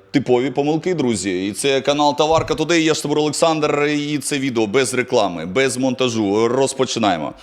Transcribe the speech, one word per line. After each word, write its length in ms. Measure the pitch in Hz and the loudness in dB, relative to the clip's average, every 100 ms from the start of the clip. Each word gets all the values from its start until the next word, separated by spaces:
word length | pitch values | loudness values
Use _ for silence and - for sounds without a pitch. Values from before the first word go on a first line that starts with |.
| _ | _
типові 400 | 143 120 123 139 | -2 2 2 2
помилки, 420 | 143 143 160 185 | -2 -2 -2 -2
друзі. 540 | 170 127 104 95 90 98 | -2 0 -2 -2 -2 -4
І 40 | |
це 300 | 98 147 135 | -2 0 0
канал 360 | 135 147 147 135 | 0 2 2 2
Товарка 360 | 156 160 151 | 2 2 0
Today, 260 | 151 156 170 | -2 0 2
я 140 | 160 | 2
Штабур 260 | 147 147 151 | 0 0 0
Олександр, 680 | 151 135 165 156 147 147 147 | 0 2 2 2 0 0 0
і 320 | 147 147 147 | -2 -2 -4
це 220 | - 143 | -4 -4
відео 280 | 135 117 107 | -2 0 2
без 260 | 131 127 | 2 0
реклами, 520 | 127 123 123 98 87 85 | -2 0 2 2 -2 -4
без 320 | 98 135 123 | 0 0 0
монтажу. 680 | 131 120 127 113 101 104 117 | -2 0 0 0 0 2 2
Розпочинаємо. 880 | 131 135 - 127 117 104 82 69 - | 2 0 0 -2 0 0 0 -4 -10